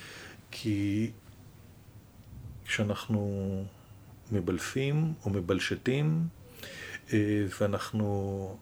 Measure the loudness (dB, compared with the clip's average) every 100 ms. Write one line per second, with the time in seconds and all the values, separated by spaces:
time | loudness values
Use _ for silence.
0 | -16 -16 -16 -18 -14 -6 0 2 2 2
1 | 0 -4 -16 -20 -20 -20 -20 -20 -20 -20
2 | -20 -20 -18 -16 -14 -14 -4 0 0 0
3 | 0 2 2 0 0 -2 -4 -10 -20 -20
4 | -20 -16 -2 0 2 0 0 0 2 2
5 | 2 0 0 0 2 2 2 -2 2 4
6 | 4 4 0 -4 -18 -16 -14 -12 -12 -12
7 | 0 4 4 4 2 2 2 2 0 0
8 | 2 2 0 -2 -4 -8